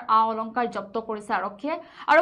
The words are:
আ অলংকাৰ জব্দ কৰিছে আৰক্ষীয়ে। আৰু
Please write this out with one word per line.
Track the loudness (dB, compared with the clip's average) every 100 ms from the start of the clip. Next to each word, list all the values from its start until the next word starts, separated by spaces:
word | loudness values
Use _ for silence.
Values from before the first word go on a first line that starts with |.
| 2
আ | 2 4
অলংকাৰ | 0 -4 -4 -4
জব্দ | -4 -6 -6
কৰিছে | -6 -8 -4
আৰক্ষীয়ে। | -4 -4 -6 -6 -6 -10 -8 4
আৰু | 4